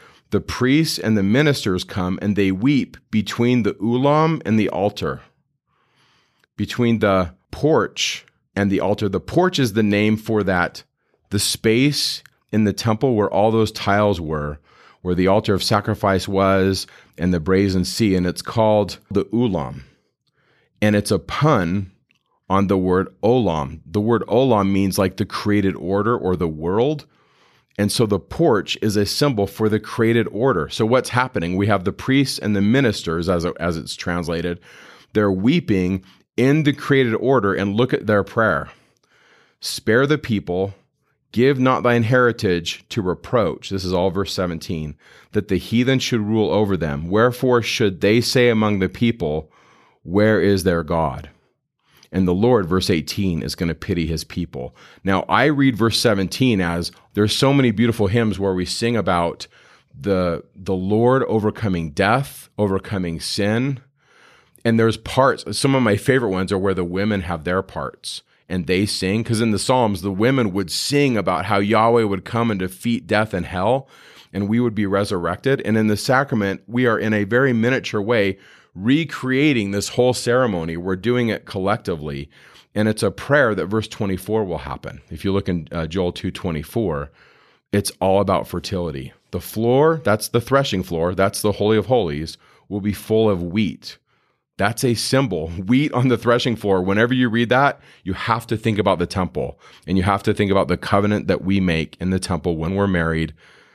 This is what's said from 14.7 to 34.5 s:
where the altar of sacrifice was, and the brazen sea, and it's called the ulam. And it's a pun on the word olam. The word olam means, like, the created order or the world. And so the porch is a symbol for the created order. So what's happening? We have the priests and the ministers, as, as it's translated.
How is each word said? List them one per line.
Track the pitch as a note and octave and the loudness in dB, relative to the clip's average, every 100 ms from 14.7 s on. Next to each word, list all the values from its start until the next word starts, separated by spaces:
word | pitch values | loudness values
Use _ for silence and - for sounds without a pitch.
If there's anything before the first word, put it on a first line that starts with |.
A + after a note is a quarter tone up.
| _ - _ | _ -20 _
where | F2+ F2+ | -4 2
the | F#2 | 4
altar | G#2 A2 | 2 2
of | F#2+ | 0
sacrifice | - G#2 A2 G#2 G2+ F#2+ G2+ | 0 0 0 -2 0 0 0
was, | F#2+ F#2+ G2 F#2+ F#2+ - - _ - | 0 2 4 2 0 -6 -18 _ -4
and | F2+ | -2
the | F2 | -2
brazen | D#2+ F#2+ G2+ F#2 F2+ | 0 2 2 0 -2
sea, | - G#2+ | 0 2
and | F#2 F2+ | 2 0
it's | - | -4
called | - A#2+ A2 G#2+ F#2 - - | -6 0 2 2 0 -6 -6
the | G2 - | -4 -2
ulam. | A#2 B2 F2 C2 C2+ - _ _ _ _ _ _ _ _ - | 0 0 -2 -6 -10 -18 _ _ _ _ _ _ _ _ -2
And | G#2+ | 0
it's | G#2 - | 2 2
a | G2 | -2
pun | - - D3+ B2 E2+ G2 F#2+ _ _ _ _ _ - | -2 0 2 2 0 -2 -6 _ _ _ _ _ -2
on | G2 F#2+ | 0 2
the | G2 | 2
word | F#2 F#2 F#2+ - | 2 0 0 -2
olam. | G#2+ B2+ G2 D#2+ C#2 D#2 - | 2 2 2 0 -4 -10 -6
The | G#2 | -2
word | G#2+ A2 - | 0 0 2
olam | F#2 C3 G#2+ G2 | 2 4 4 2
means, | G2 G2 F2+ | 2 0 0
like, | F#2+ - | 0 -2
the | G2+ | -6
created | - G#2+ G#2 G2 E2 | -4 0 2 2 -2
order | E2+ G2 G#2 B2 | -2 -2 0 0
or | F#2 F2+ | 0 0
the | E2+ | -2
world. | D#2 E2+ G2+ C3+ D#3 - _ _ _ _ _ _ - | -4 -2 0 0 -2 -10 _ _ _ _ _ _ -2
And | G2+ | -2
so | - G#2+ | 2 0
the | G2 | 0
porch | - - E3 G#2 - - | -2 0 2 2 0 -4
is | G#2+ G#2 | -2 0
a | G2+ | 0
symbol | - D3 G#2+ G2 | 0 0 0 -2
for | - A2 | 0 0
the | G#2+ | 0
created | - - A2+ A#2 G#2+ | -2 0 2 2 0
order. | G#2 C3+ F#2 C#2 | 0 0 0 -2
So | - | -2
what's | A2 B2+ - | 2 2 0
happening? | A#2+ C3 G2+ E2 F#2 | -2 -2 -2 -2 0
We | G2+ | 0
have | G2 | 0
the | F#2 | -2
priests | - - C3+ C#3 - | -6 0 0 0 -2
and | G#2 G2+ | -2 0
the | |
ministers, | G2+ C3 B2 - E2+ E2 E2+ | 2 2 2 -2 -4 -4 0
as, | F2 E2+ | 0 -2
as | - F2 E2 | -4 -4 -4
it's | - - | -8 -10
translated. | F2+ F2 D#2+ E2+ F2 | -6 -6 -4 -4 -6